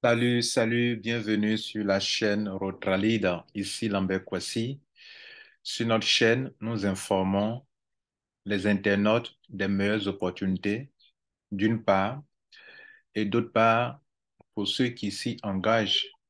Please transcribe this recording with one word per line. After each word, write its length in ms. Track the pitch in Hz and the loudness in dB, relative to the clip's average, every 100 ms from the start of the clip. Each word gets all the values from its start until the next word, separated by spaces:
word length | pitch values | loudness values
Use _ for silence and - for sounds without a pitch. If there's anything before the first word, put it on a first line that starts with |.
| 123 | 2
Salut, 320 | 117 120 120 | 2 4 2
salut, 560 | 117 - 117 120 120 117 | 0 0 2 2 0 -2
bienvenue 600 | 104 117 107 107 107 107 | -4 -4 0 2 2 0
sur 260 | - 107 | -2 -4
la 140 | 101 98 | 0 0
chaîne 500 | 95 - 110 104 104 | 0 0 0 0 -2
Rotralida. 960 | 95 95 95 - 95 107 113 104 87 - - | -4 -6 -4 0 2 2 2 0 -2 -6 -8
Ici 320 | 98 - 113 | -8 -4 -2
Lambert 360 | 101 95 95 | 0 0 -2
Kwasi. 560 | - 92 - - 117 139 _ _ - - - - - _ | -2 -8 -6 -4 -4 -8 _ _ -20 -20 -20 -20 -20 _
Sur 240 | - - 117 | -12 -4 2
notre 180 | 113 - | 2 2
chaîne, 460 | - 113 117 131 - | 4 4 4 0 -8
nous 260 | 113 113 98 | -6 -2 0
informons 800 | 95 - 95 95 98 104 123 _ _ _ _ _ _ _ _ | -2 0 0 2 2 0 -4 _ _ _ _ _ _ _ _
les 240 | - 101 98 | -4 -2 2
internautes 680 | 101 101 101 101 113 117 _ _ | 2 2 2 4 2 0 _ _
des 180 | 98 98 | -6 -2
meilleures 400 | 98 98 107 98 | 0 0 0 -2
opportunités, 840 | 95 92 90 98 92 104 107 139 _ _ _ _ _ _ | -2 -4 -2 -2 -2 -2 -4 -6 _ _ _ _ _ _
d'une 320 | 98 110 113 | -2 0 0
part, 400 | - 98 98 135 - _ _ - - - - - _ - | 2 2 2 -4 -14 _ _ -20 -20 -20 -20 -20 _ -4
et 80 | |
d'autre 260 | 107 117 120 | 0 0 0
part, 500 | 117 113 113 120 131 _ _ _ _ _ | 2 4 4 0 -6 _ _ _ _ _
pour 140 | - 98 | -6 -4
ceux 220 | - 127 | 0 -2
qui 200 | 120 104 | -2 -8
s'y 280 | - - 113 | -6 -6 -6
engagent 640 | 107 95 101 113 101 - - _ _ | -6 -2 2 2 2 0 -2 _ _